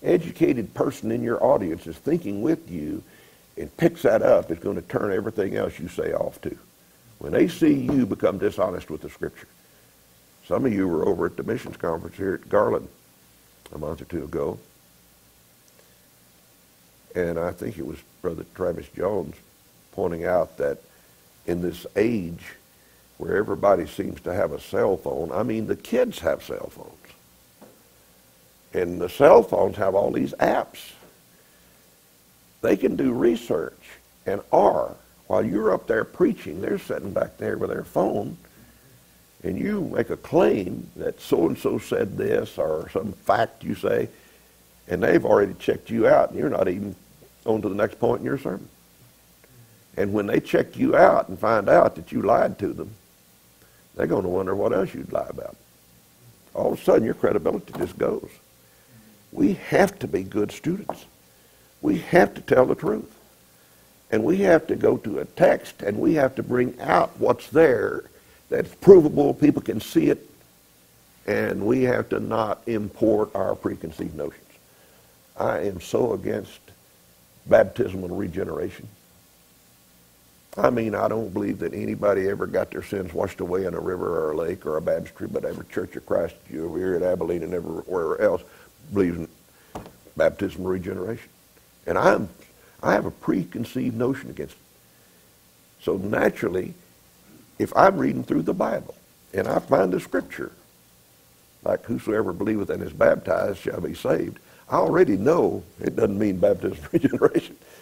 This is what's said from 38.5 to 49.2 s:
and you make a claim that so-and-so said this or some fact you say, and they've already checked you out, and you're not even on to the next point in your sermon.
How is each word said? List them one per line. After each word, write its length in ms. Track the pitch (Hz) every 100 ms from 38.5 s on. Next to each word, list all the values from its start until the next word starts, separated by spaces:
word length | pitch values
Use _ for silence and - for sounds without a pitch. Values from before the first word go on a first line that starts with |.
| - - _ - - _ _ _ _
and 160 | 85 90
you 240 | 196 208 139
make 160 | - -
a 60 | 85
claim 760 | - 156 202 110 90 117 - -
that 240 | 80 -
so-and-so 580 | - - 147 - - 113
said 380 | - - 104 98
this 420 | 104 - 113 -
or 300 | 85 78 82
some 220 | - 101
fact 500 | - - 104 113 -
you 120 | -
say, 340 | 101 95 110 120 - - - _ _ _ _ -
and 140 | 87
they've 220 | 156 170
already 300 | - 107 98
checked 360 | 90 - - -
you 180 | 117 120
out, 220 | 147 -
and 80 | -
you're 120 | 147
not 180 | 104 95
even 280 | 95 101 95 - - - _
on 180 | 113 110
to 60 | 95
the 60 |
next 260 | 101 107 -
point 200 | 120 120
in 40 |
your 140 | 127 135
sermon. 300 | - - - - _ _ - _